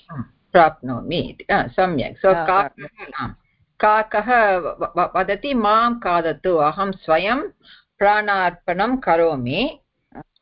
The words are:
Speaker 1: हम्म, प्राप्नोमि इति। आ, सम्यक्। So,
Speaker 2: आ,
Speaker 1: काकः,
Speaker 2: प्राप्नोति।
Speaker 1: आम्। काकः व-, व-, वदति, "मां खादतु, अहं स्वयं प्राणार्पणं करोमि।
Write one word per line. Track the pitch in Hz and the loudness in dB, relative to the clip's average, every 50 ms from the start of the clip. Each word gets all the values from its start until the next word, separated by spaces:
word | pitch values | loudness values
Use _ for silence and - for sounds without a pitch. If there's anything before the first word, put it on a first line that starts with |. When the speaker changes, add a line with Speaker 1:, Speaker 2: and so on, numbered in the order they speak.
| _ - | _ -14
Speaker 1:
हम्म, | 165 135 117 | -14 -14 -14
प्राप्नोमि | - _ _ _ _ - 180 165 151 - - - 127 127 113 95 120 165 | -14 _ _ _ _ 4 4 4 4 2 -2 -8 -10 -8 -8 -8 -6 -4
इति। | 165 101 - - - - - 202 | -4 -4 -6 -10 -12 -6 -2 -2
आ, | 180 - 117 | -2 -2 -2
सम्यक्। | - - 185 185 170 135 107 - - - | 0 0 0 0 0 -2 -4 -6 -6 0
So, | - | 2
Speaker 2:
आ, | 190 185 | 2 2
Speaker 1:
काकः, | 170 160 | 2 2
Speaker 2:
प्राप्नोति। | 170 185 196 180 135 - - - - - - 196 151 - 147 | 2 2 2 0 0 -4 -12 -18 -18 -18 -18 -18 -14 -12 -10
Speaker 1:
आम्। | 127 - - - _ _ _ _ _ _ _ - | -10 -10 -12 -14 _ _ _ _ _ _ _ 0
काकः | - 214 214 220 214 214 - 208 208 233 247 240 220 202 190 180 | 2 2 2 2 0 -2 -4 -4 -2 0 2 2 4 2 2 0
व-, | 160 123 - - - - - 170 | -2 -4 -6 -6 -8 -6 -2 -2
व-, | 180 - - | -2 -2 -2
वदति, | 175 190 180 - - - 285 269 | -2 -2 -2 -4 -4 -4 -4 -2
"मां | 240 208 208 214 220 233 240 240 240 | 0 2 2 2 2 2 0 -2 -4
खादतु, | - 185 175 175 165 165 151 156 - 190 175 | -2 -2 0 0 0 -2 -4 -4 -2 0 2
अहं | 156 147 151 160 196 196 196 | 2 2 2 0 0 -4 -4
स्वयं | 185 - - - 160 165 180 208 240 277 320 - - _ _ - - - _ _ _ - | -6 -6 -2 0 2 2 2 0 -2 -2 -4 -6 -12 _ _ -20 -20 -20 _ _ _ 0
प्राणार्पणं | 196 202 208 214 208 208 202 190 185 175 175 - _ - 175 180 196 233 262 262 | 2 2 4 2 2 0 0 0 0 0 -2 -4 _ -4 -2 -2 0 0 -2 -2
करोमि। | - 190 165 165 170 165 156 131 120 120 139 175 247 311 - - _ _ _ _ _ _ - 170 - - _ _ | 0 2 2 4 4 2 0 -2 -4 -4 -4 -2 -4 -4 -6 -10 _ _ _ _ _ _ -20 -20 -20 -20 _ _